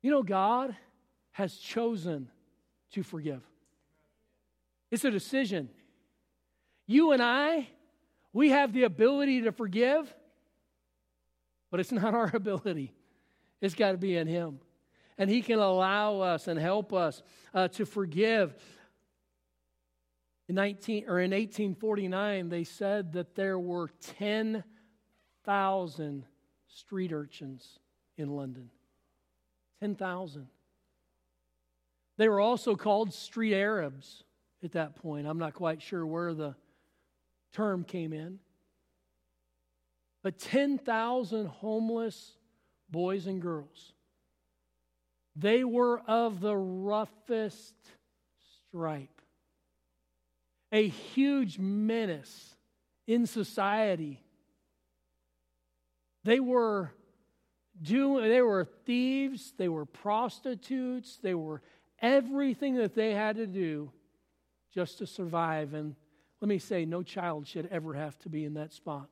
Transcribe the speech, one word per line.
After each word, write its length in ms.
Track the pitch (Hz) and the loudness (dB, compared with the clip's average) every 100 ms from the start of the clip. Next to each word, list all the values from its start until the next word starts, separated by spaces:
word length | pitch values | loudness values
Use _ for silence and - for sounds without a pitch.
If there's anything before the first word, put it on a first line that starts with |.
You 100 | 254 | 4
know, 120 | 294 | 2
God 520 | 196 196 196 240 269 202 - _ _ _ _ | 4 2 4 4 0 -8 -18 _ _ _ _
has 240 | - 190 - | -4 -4 -4
chosen 720 | - 226 233 220 165 151 127 _ _ _ _ _ _ | -6 -2 0 -2 -4 -6 -8 _ _ _ _ _ _
to 120 | 208 | -8
forgive. 380 | 175 165 151 135 - _ _ _ _ _ _ _ _ _ _ _ _ _ _ | -6 -6 -6 -6 -10 _ _ _ _ _ _ _ _ _ _ _ _ _ _
It's 140 | 233 277 | 0 2
a 60 | |
decision. 580 | 202 - 269 240 185 123 - _ _ _ _ _ _ _ _ _ _ - | 0 0 0 0 -2 -6 -14 _ _ _ _ _ _ _ _ _ _ 4
You 280 | 254 320 | 6 8
and 80 | 269 | 6
I, 480 | 240 254 294 330 247 - _ _ _ _ _ | 4 4 2 0 -2 -14 _ _ _ _ _
we 160 | 208 294 | 4 6
have 240 | 277 277 | 6 4
the 100 | 226 | 4
ability 600 | 240 156 226 285 285 254 | 2 6 6 6 2 2
to 100 | 226 | 0
forgive, 600 | 214 214 190 247 302 285 - - _ _ _ _ _ _ _ _ _ _ _ _ _ _ | -2 -4 2 4 2 0 -14 -20 _ _ _ _ _ _ _ _ _ _ _ _ _ _
but 80 | 175 | -2
it's 140 | 180 | 0
not 200 | 233 214 | 0 2
our 160 | 233 214 | 2 2
<laughs> 40 | |
ability. 600 | 233 202 185 208 160 131 _ _ _ _ _ _ _ | 0 -2 -2 -2 -4 -6 _ _ _ _ _ _ _
It's 120 | 196 | -4
gotta 240 | 165 208 185 | 2 2 2
be 200 | 196 175 | 0 0
in 100 | 160 | 0
Him. 320 | 175 165 135 _ _ _ _ _ - | -2 -4 -10 _ _ _ _ _ -2
And 120 | 196 | 2
he 120 | 233 | 2
can 180 | 226 226 | 2 4
allow 600 | 196 185 190 202 208 202 | 4 4 4 4 2 2
us 260 | 185 165 - | 2 0 0
and 120 | 165 | -2
help 340 | 165 202 190 | 2 0 0
us, 280 | 185 165 - - - - | 0 0 -2 -18 -20 -4
uh, 140 | 190 180 | 0 0
to 160 | - 208 | 0 -4
forgive. 680 | 214 190 156 220 226 175 135 - - - _ _ _ _ _ _ _ _ _ _ _ _ _ _ _ - | -2 -2 2 2 4 2 -2 -20 -20 -20 _ _ _ _ _ _ _ _ _ _ _ _ _ _ _ -6
In 60 | 185 | 0
nineteen, 500 | 202 196 - 214 208 | 0 -2 -4 -4 0
or 120 | 180 | 0
in 140 | 180 | 2
eighteen 420 | 190 214 214 208 170 | 0 -2 -2 -4 -2
forty-nine, 720 | 220 208 190 185 208 196 175 | -2 -2 -2 -2 -2 -2 -4
they 140 | 170 | -6
said 500 | 170 - 202 208 180 | -6 -4 -2 -2 -2
that 220 | 175 170 - | -6 -6 -4
there 220 | 196 185 | -2 -2
were 320 | 180 175 165 _ | -4 -4 -6 _
ten 640 | - - 208 214 220 220 - - _ _ _ _ _ _ - | -20 -6 -2 -2 -2 -4 -8 -20 _ _ _ _ _ _ 0
thousand 800 | 202 196 196 180 143 151 139 127 _ _ _ _ | 2 2 0 -2 -6 -8 -8 -12 _ _ _ _
street 460 | - - 196 185 | -20 -8 -4 -2
urchins 680 | 156 143 - 139 131 - - _ _ _ - | -4 -8 -12 -12 -14 -18 -20 _ _ _ -8
in 120 | 143 | -6
London. 400 | 143 135 127 120 _ _ _ _ _ _ _ _ _ _ _ | -6 -8 -12 -18 _ _ _ _ _ _ _ _ _ _ _
Ten 160 | 214 196 | -6 -4
thousand. 520 | 190 180 185 143 131 _ _ _ _ _ _ _ _ _ _ _ _ _ _ _ _ - | -4 -6 -8 -12 -18 _ _ _ _ _ _ _ _ _ _ _ _ _ _ _ _ 2
They 100 | 220 | 4
were 140 | 202 | 4
also 340 | 214 247 - 202 | 2 2 0 0
called 380 | 214 202 220 | 2 2 0
street 400 | - - - 220 196 | -6 -12 -4 0 2
Arabs 680 | 202 214 147 135 - - _ _ _ _ | 2 0 -4 -8 -18 -20 _ _ _ _
at 100 | 170 | -6
that 220 | 170 151 - | -4 -4 -8
point. 320 | 165 147 147 | -10 -8 -6
I'm 120 | 160 | -4
not 140 | 160 | -6
quite 280 | - 170 160 | -4 -4 -4
sure 240 | - 185 160 | -6 -6 -4
where 280 | 165 175 | -4 -4
the 220 | 160 151 135 _ _ _ _ _ _ _ _ _ | -6 -8 -10 _ _ _ _ _ _ _ _ _
term 300 | - 214 185 | -4 -2 -2
came 300 | 175 180 160 | -6 -8 -6
in. 260 | 156 160 190 _ _ _ _ _ _ _ _ _ _ _ _ _ _ _ _ _ _ | -8 -10 -14 _ _ _ _ _ _ _ _ _ _ _ _ _ _ _ _ _ _
But 160 | 196 190 | -8 -8
ten 380 | - 254 285 269 | 0 2 2 0
thousand 680 | - 226 233 254 202 220 202 | -2 -2 0 -2 -2 -4 -6
homeless 880 | - 214 220 226 226 226 - - _ _ _ _ _ _ | -8 -6 -2 -2 -2 -4 -8 -20 _ _ _ _ _ _
boys 380 | 160 180 196 180 | -4 -2 -2 -4
and 140 | 190 | -6
girls 500 | 175 160 143 - - _ _ _ _ _ _ _ _ _ _ _ _ _ _ 151 | -4 -6 -10 -20 -20 _ _ _ _ _ _ _ _ _ _ _ _ _ _ -2
they 280 | 196 233 | 2 4
were 360 | 254 240 247 240 | 2 2 2 2
of 380 | 240 226 233 190 | 2 2 2 -2
the 160 | 208 202 | -2 -2
roughest 1200 | 190 185 196 208 214 - - 226 214 - - _ - - _ _ _ _ _ _ _ | -2 -4 -2 -2 -2 -10 -6 -4 -4 -8 -20 _ -20 -20 _ _ _ _ _ _ _
stripe. 540 | 175 165 151 135 _ _ _ _ _ _ _ _ _ _ _ _ _ _ _ _ | -6 -4 -6 -10 _ _ _ _ _ _ _ _ _ _ _ _ _ _ _ _
A 160 | 214 214 | 2 2
huge 720 | 220 - - 277 277 220 175 | 0 -4 2 2 4 0 -2
menace 960 | 190 202 214 226 214 156 139 - - _ _ _ _ _ - | -2 0 0 0 -2 -6 -10 -20 -20 _ _ _ _ _ 0
in 180 | 233 233 | 2 2
society. 960 | 233 196 - 196 214 214 175 156 131 _ _ _ _ _ _ _ _ _ _ _ _ _ _ _ _ _ _ _ _ | -2 -4 -2 0 2 2 0 -4 -10 _ _ _ _ _ _ _ _ _ _ _ _ _ _ _ _ _ _ _ _
They 160 | - 240 | 2 4
were 520 | 254 254 226 208 160 - _ _ _ _ _ _ _ 180 | 6 2 2 0 -4 -10 _ _ _ _ _ _ _ -14
do-, 400 | 151 240 277 269 | 0 4 4 4
they 200 | 220 247 | 6 6
were 240 | 247 196 165 - - | 6 4 0 -6 -2
thieves, 680 | 247 254 269 277 262 - - | 2 2 0 -2 -4 -14 -4
they 120 | 185 | -2
were 160 | 160 147 | -2 -6
prostitutes, 1300 | - 208 214 240 - 269 233 - 262 254 254 254 - | -8 -2 0 0 -4 -8 -8 -6 -4 -4 -6 -10 -6
they 120 | 190 | -4
were 280 | 175 156 151 - _ _ _ | -2 -4 -10 -12 _ _ _
everything 760 | 233 277 240 277 277 233 277 254 | 4 4 4 0 0 0 0 0
that 200 | 214 - | 0 0
they 180 | 220 | 0
had 240 | 202 214 214 | 0 0 -2
to 100 | 220 | -4
do 440 | 190 170 151 147 - _ _ _ _ _ _ _ | -2 -2 -2 -8 -14 _ _ _ _ _ _ _
just 260 | 185 175 - | -6 -6 -6
to 80 | 196 | -12
survive. 640 | - 175 170 165 160 147 | -8 -4 0 0 -2 -4
And 220 | 151 151 143 _ _ _ _ | -6 -8 -10 _ _ _ _
let 80 | 208 | -2
me 100 | 196 | -2
say, 260 | - 190 160 | -2 -4 -2
no 180 | 170 | -4
child 440 | 175 196 175 151 143 | -6 -6 -4 -4 -8
should 200 | 165 170 | -10 -6
ever 220 | 185 160 | -6 -6
have 240 | 143 151 - | -8 -8 -10
to 100 | 170 | -10
be 160 | 156 151 | -8 -6
in 100 | 151 | -8
that 180 | 156 | -10
spot. 360 | - - 143 139 | -12 -10 -10 -12